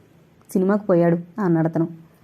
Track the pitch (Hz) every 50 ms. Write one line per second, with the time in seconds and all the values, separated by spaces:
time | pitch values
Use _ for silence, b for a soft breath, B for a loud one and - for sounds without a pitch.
0 | _ _ _ _ _ _ _ _ _ - - 202 185 190 208 208 208 - 185 170
1 | 170 170 170 170 175 - - - 208 175 165 165 160 165 165 185 165 165 - -
2 | b b b b